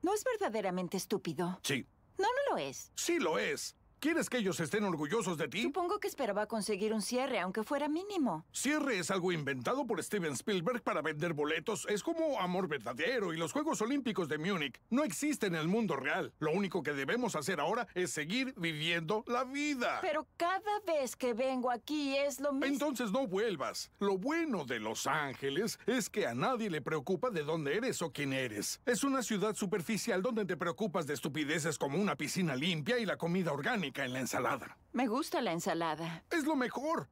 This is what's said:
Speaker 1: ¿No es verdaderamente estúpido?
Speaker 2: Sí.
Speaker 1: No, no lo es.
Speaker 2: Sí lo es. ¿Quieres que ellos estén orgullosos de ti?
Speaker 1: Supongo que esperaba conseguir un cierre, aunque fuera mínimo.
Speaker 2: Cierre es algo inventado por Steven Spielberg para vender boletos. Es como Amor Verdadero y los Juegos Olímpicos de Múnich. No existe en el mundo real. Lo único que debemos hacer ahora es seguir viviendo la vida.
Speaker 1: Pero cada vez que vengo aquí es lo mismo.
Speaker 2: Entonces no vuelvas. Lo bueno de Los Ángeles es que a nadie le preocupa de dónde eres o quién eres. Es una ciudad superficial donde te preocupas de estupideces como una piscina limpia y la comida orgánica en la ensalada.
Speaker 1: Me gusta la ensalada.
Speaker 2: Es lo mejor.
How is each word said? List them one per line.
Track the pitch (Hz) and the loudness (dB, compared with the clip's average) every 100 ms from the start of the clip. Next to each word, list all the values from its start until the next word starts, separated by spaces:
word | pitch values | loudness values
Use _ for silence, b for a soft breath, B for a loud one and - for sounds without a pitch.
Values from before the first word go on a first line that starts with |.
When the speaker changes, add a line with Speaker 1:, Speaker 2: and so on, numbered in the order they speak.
Speaker 1:
¿No | 330 | 0
es | 415 | 0
verdaderamente | 508 453 370 220 190 180 180 190 | 0 0 0 0 0 -2 -2 -4
estúpido? | - 196 - 143 175 185 | -2 -4 -2 -2 -2 -2
Speaker 2:
Sí. | - 135 - _ - - | -2 -2 -4 _ -20 -2
Speaker 1:
No, | 392 | 0
no | 508 571 | 2 0
lo | 254 | 0
es. | 139 127 - - | -2 -8 -12 -6
Speaker 2:
Sí | - 339 | 0 2
lo | 185 170 | 2 0
es. | 196 143 - - - _ | 0 -2 -6 -12 -20 _
¿Quieres | 294 330 208 | 0 2 2
que | 247 | 0
ellos | 196 165 | 0 0
estén | 156 208 | 0 0
orgullosos | 208 160 147 220 190 160 | 0 0 0 0 0 -2
de | 151 | -2
ti? | 175 | 0
Speaker 1:
Supongo | 254 330 349 415 | -2 0 -2 0
que | 403 | -4
esperaba | - 240 202 214 | -2 -2 0 -2
conseguir | 226 196 202 214 | -2 -2 0 0
un | 220 | 0
cierre, | 202 247 269 233 | 0 -2 0 0
aunque | 180 185 | -2 -2
fuera | 214 285 294 | -2 0 0
mínimo. | 311 403 392 254 160 - | -2 -2 0 2 0 -6
Speaker 2:
Cierre | - 247 302 277 208 | -4 0 2 2 0
es | 160 | 0
algo | 190 180 | 0 2
inventado | 170 139 135 120 262 254 | 0 0 -2 0 0 0
por | 190 | -2
Steven | - 208 165 | 0 0 0
Spielberg | 131 - 196 170 240 | -2 0 0 2 0
para | - 190 | 0 0
vender | 151 151 175 | 0 0 -2
boletos. | 147 147 160 160 208 - | 0 0 0 0 -4 0
Es | 208 | 0
como | - 330 320 247 | 0 0 2 2
Amor | 180 180 185 | 2 2 0
Verdadero | 147 113 123 170 254 190 | -2 -4 -2 2 2 0
y | 160 | 0
los | 165 | 0
Juegos | 277 302 254 | 0 0 0
Olímpicos | 220 285 240 202 165 | 2 0 0 0 0
de | 151 | 0
Múnich. | 151 175 143 - _ | 0 0 0 -4 _
No | 233 | 2
existe | 294 - 294 277 202 | 2 0 -2 0 0
en | |
el | 170 156 | 2 2
mundo | 214 214 | 2 2
real. | 135 131 170 139 - | 0 2 0 0 -2
Lo | 151 | 0
único | 170 196 180 | 2 2 0
que | 151 | 0
debemos | 143 165 233 240 156 | -2 0 2 2 0
hacer | 143 175 | 0 0
ahora | 151 233 233 | 2 2 0
es | - 180 | -2 -2
seguir | - 151 233 254 247 | -2 -2 0 -2 -2
viviendo | 165 151 156 170 160 208 - | -2 0 0 0 2 -2 0
la | 240 | 0
vida. | 254 285 294 277 208 135 | 0 0 0 2 0 0
Speaker 1:
Pero | 370 302 - _ | 0 0 -4 _
cada | 339 381 415 415 | 0 0 0 -2
vez | 403 311 254 | 0 0 0
que | - 247 | -2 -2
vengo | 220 262 262 247 | 0 0 2 0
aquí | 240 - 302 277 269 | -2 -2 -2 2 2
es | 285 254 | 0 0
lo | 285 | 0
mismo. | 277 277 | 2 0
Speaker 2:
Entonces | 277 294 240 240 | 2 0 0 0
no | 220 269 | 0 0
vuelvas. | 185 226 165 120 95 - _ | 0 0 0 -2 -4 -10 _
Lo | 202 190 | 0 2
bueno | 226 330 320 202 | 2 0 0 -2
de | 135 120 | -2 -2
Los | 107 107 139 | -2 -2 0
Ángeles | 151 143 120 135 143 214 - - | 0 0 -2 -2 0 -2 -2 0
es | 247 185 | 0 0
que | 220 147 | -2 -2
a | |
nadie | 120 202 254 220 | 0 0 2 0
le | 151 | -2
preocupa | 127 156 135 185 254 | 0 -2 0 0 0
de | 185 | 0
dónde | 147 165 143 175 | 0 0 2 0
eres | 240 - | 0 -2
o | 165 | -4
quién | 135 143 | -2 0
eres. | 135 127 104 - - | 0 0 -2 -4 -4
Es | - 240 | 0 2
una | 277 269 | 2 0
ciudad | 233 208 208 | 0 0 0
superficial | 202 196 202 165 214 - 185 | 0 0 0 0 -2 2 0
donde | 202 226 | 2 0
te | 196 170 | 0 0
preocupas | 175 165 214 180 147 | -2 0 0 0 -2
de | |
estupideces | 143 165 143 143 165 156 147 | -2 -2 -2 0 2 0 0
como | 143 147 | 0 2
una | 202 143 | 2 0
piscina | 147 - 175 127 | -2 0 2 2
limpia | 165 165 143 240 | 2 0 2 0
y | 208 | 2
la | 147 | 0
comida | 165 180 165 | 0 2 2
orgánica | 139 175 240 147 131 | 0 0 0 -2 -2
en | 131 | -2
la | 127 | -2
ensalada. | 123 - 120 - - - - | -2 0 0 0 -6 -16 -6
Speaker 1:
Me | - 254 | 0 2
gusta | 233 339 339 | 2 0 0
la | 190 | 0
ensalada. | 170 185 165 170 151 165 165 - | 0 0 0 0 -2 -4 -6 -2
Speaker 2:
Es | 339 | 0
lo | 285 302 | 2 2
mejor. | 247 - 294 320 151 | 0 -2 -2 -2 -4